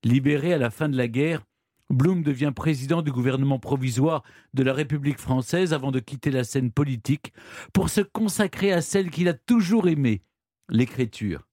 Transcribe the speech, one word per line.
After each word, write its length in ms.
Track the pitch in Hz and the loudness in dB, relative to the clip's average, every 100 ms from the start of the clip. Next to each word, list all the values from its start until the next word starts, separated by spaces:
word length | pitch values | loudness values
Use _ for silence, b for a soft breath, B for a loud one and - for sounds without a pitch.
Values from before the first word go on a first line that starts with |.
Libéré 480 | 113 127 135 147 160 | 2 2 2 0 0
à 60 | 165 | 0
la 120 | 120 | -2
fin 180 | - 156 | -2 -2
de 80 | 131 | 0
la 120 | 120 | -2
guerre, 340 | 117 156 160 - _ _ _ _ | 0 -2 -2 -10 _ _ _ _
Blum 340 | 127 156 185 | 2 2 2
devient 300 | 151 131 147 | 0 0 -2
président 480 | 127 160 143 135 170 | -2 -2 -2 -2 -2
du 100 | 151 | -2
gouvernement 460 | 127 123 131 139 135 | -2 0 0 0 -2
provisoire 640 | - 139 131 120 151 156 b b b | -2 -2 0 0 0 0 b b b
de 80 | 131 | 0
la 100 | 131 | 0
République 460 | 131 143 147 143 139 | 0 -2 -2 -2 -4
française 540 | - 131 120 170 185 | -2 -2 0 0 0
avant 200 | 151 135 | 0 0
de 80 | 131 | -4
quitter 300 | 117 139 147 | -4 -6 -2
la 140 | 131 | -2
scène 280 | 120 139 123 | -2 -2 0
politique 600 | 123 147 123 - 151 - B B B B | 0 -2 -2 -2 -2 -4 B B B B
pour 160 | - 170 | 0 2
se 120 | - | 0
consacrer 720 | 196 214 220 - 202 - 196 | 0 -2 -2 0 -2 0 2
à 80 | 175 | 2
celle 300 | 160 196 185 | 2 0 0
qu'il 180 | 156 175 | 0 0
a 60 | |
toujours 540 | 156 - 240 180 226 180 | 0 2 2 4 2 2
aimée, 340 | 156 127 104 _ _ _ _ - | 2 2 0 _ _ _ _ 0
l'écriture. 800 | 110 127 - 120 - 104 71 - | 2 2 0 -4 -2 -6 -6 -10